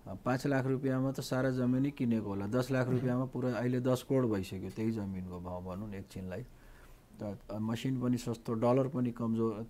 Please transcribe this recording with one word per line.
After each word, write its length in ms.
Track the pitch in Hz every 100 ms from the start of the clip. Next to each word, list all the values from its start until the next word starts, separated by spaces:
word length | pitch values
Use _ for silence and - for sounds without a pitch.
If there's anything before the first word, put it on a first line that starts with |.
| -
अ, 60 | 98 123
पाँच 220 | 131 143
लाख 180 | 135 131
रुपियाँमा 460 | 131 131 131 135
त 80 | 135
सारा 320 | 127 131 131
जमिनै 400 | 127 123 127 139
किनेको 360 | 139 123 113 104
होला, 200 | 98 101
दस 240 | 123 123
लाख 160 | 131 123
रुपियाँमा 380 | 123 127 123 131
पुरा, 280 | 127 127
अहिले 260 | 110 123 123
दस 260 | 127 127 -
करोड 200 | 135 123
भइसक्यो 400 | 101 92 95 95
त्यही 220 | 92 113
जमिनको 480 | 110 98 95 92 90
भाउ 220 | 90 90
भनौँ 280 | 92 92 107
न 40 |
एकछिनलाई। 520 | 98 95 95 92 90 127 - - - - - - -
त, 160 | 104 95 -
अ, 80 | 107
मसिन 420 | 110 113 131 131
पनि 160 | 123 123
सस्तो, 360 | 120 113 -
डलर 340 | 113 120 131 135
पनि 240 | 131 123
कमजोर, 540 | 117 117 113 113 104